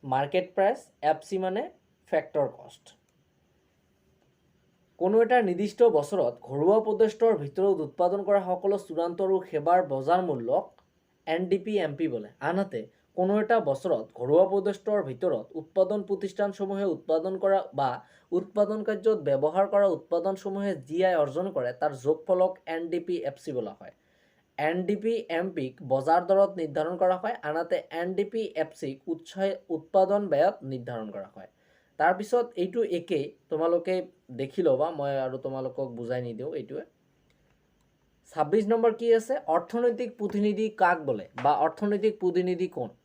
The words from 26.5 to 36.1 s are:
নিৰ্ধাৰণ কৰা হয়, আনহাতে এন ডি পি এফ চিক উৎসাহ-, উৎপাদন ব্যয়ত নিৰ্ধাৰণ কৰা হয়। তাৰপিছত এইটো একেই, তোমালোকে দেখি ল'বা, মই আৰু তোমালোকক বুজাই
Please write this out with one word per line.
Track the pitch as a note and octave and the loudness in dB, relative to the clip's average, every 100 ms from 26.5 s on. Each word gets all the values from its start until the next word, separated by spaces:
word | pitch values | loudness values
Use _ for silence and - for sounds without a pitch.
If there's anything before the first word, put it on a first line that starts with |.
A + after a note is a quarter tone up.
| F#3+ | 2
নিৰ্ধাৰণ | D#3+ D3 D#3 F3+ | -6 -2 -4 0
কৰা | F#3 F#3 | 2 2
হয়, | G#3+ A#3 D3+ | -2 -6 -4
আনহাতে | D#3 E3 E3+ - E3 | -4 -2 -4 -4 -6
এন | F3 F#3+ | -4 -4
ডি | G3+ | -4
পি | A3+ G#3+ - | -4 -6 -4
এফ | D#3 - | -6 -4
চিক | C#3+ C3+ - | -10 -10 -8
উৎসাহ-, | D#3+ - F#3+ G3 F#3+ _ E3 | -8 -8 -4 -2 -4 _ -8
উৎপাদন | - G3 F#3+ G3+ G3+ | 0 2 4 2 0
ব্যয়ত | C#3+ E3+ G3+ C3+ | 2 2 0 -10
নিৰ্ধাৰণ | C3 A#2+ A#2 A2 G2+ | -10 -8 -8 -8 -10
কৰা | F#2+ | -14
হয়। | - F#2+ _ _ _ _ _ | -16 -20 _ _ _ _ _
তাৰপিছত | D#3 F#3 G#3 A#3+ A#3+ - F#3 | 2 2 0 0 0 -4 -4
এইটো | A#3 A3 F3 | 0 -2 -2
একেই, | E3+ E3 C#3 - _ | -2 -4 -4 -10 _
তোমালোকে | D#3 E3 E3+ E3+ F#3 F3+ _ _ B2 | -2 2 0 0 -4 -4 _ _ -8
দেখি | C#3 - E3+ | -8 0 2
ল'বা, | B2+ D#3 D#3+ | 4 2 -2
মই | C#3 C#3 | -4 -2
আৰু | C3 C3 C3 | -4 -6 -8
তোমালোকক | C3 C3 B2+ C3+ A#2 | -6 -8 -6 -8 -8
বুজাই | A#2+ | -6